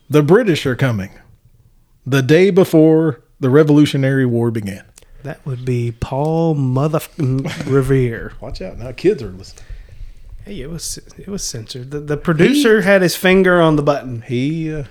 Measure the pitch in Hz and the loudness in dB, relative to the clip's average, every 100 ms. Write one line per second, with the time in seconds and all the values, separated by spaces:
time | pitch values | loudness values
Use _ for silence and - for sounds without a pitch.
0 | - 151 147 196 233 151 139 120 135 113 | -2 0 4 4 2 -2 -2 -2 -2 -2
1 | 95 - _ _ _ _ _ _ _ _ | -6 -14 _ _ _ _ _ _ _ _
2 | - 135 131 156 190 185 180 165 156 160 | -4 0 4 4 4 4 4 4 4 4
3 | 160 135 _ - 131 139 156 147 147 143 | 0 -4 _ -4 2 4 6 4 4 2
4 | 135 135 127 117 120 113 101 98 - _ | 0 0 0 0 -2 -4 -6 -10 -16 _
5 | - - 139 151 - 123 127 123 120 117 | -20 -18 -16 -14 -12 -10 -4 -4 -4 -6
6 | - 135 151 160 165 151 131 127 156 156 | -6 -4 -2 0 0 0 0 0 0 -2
7 | - - 135 131 135 - 143 135 131 135 | -6 -4 -2 -2 -4 -8 0 0 2 2
8 | 123 113 107 - 113 - 92 104 120 123 | 0 -4 -12 -14 -14 -12 -12 -12 -14 -4
9 | 170 196 107 92 95 - - - - - | -2 0 -4 -14 -18 -20 -18 -18 -18 -18
10 | - - - - - 202 131 165 - - | -18 -18 -20 -18 -16 -14 -12 -10 -10 -12
11 | - - - 196 - 120 107 131 127 147 | -16 -18 -12 -10 -8 -10 -12 -14 -12 -10
12 | 147 147 160 156 190 294 262 214 185 196 | -6 -4 -2 2 4 4 4 4 4 4
13 | 180 - 185 190 185 175 160 151 147 143 | 2 0 2 4 4 4 4 2 2 0
14 | 123 117 110 123 139 165 156 156 - | -4 -12 -6 -4 -4 -4 -6 -8 -12